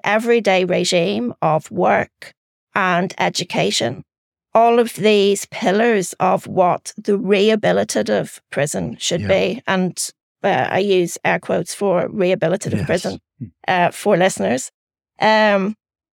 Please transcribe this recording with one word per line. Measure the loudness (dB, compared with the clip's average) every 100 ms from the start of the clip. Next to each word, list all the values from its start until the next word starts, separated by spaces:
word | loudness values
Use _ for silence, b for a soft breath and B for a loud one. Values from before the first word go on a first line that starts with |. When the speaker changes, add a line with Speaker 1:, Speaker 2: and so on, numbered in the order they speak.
| 0
Speaker 1:
everyday | 0 2 2 4 2
regime | 2 0 0 0 0 -2 -6 -2
of | 0 0 -2
work | 0 2 2 -2 _ -20 -20 _ _ _
and | -2 0 0 -2 -2
education, | -2 -2 -4 -2 -2 -2 -4 -6 -16 _ _ _ _
all | 2 4 4
of | 0
these | 0 2 4 4 0 -4
pillars | -4 0 2 2 0 -2 -2
of | 0 0 -2
what | 0 2 0 -6 -8
the | -2 -2
rehabilitative | 2 2 2 2 0 0 -2 -2 -2 -2 -4 -12 _
prison | -4 -4 -4 -8 -8
should | -4 -4
Speaker 2:
Yeah. | 0
Speaker 1:
be. | 0 0 -4 -4
And, | -2 -2 -4 -10 -12 _ _
uh, | -2 0 0
I | 0
use | 2 2 0 -2
air | -2 -2
quotes | -2 -4 -4
for | -4 0 0 -2
rehabilitative | -2 0 0 0 -2 -4 -4
Speaker 2:
Yes. | -2
Speaker 1:
prison, | -2 -4 -8 _ -16 -16 _ -2
uh, | 0 0
for | 0 0 2
listeners. | 2 0 -2 -2 -6 _ _ _ _ -2
Um, | 2 4 4 2 0 -6 _ _ _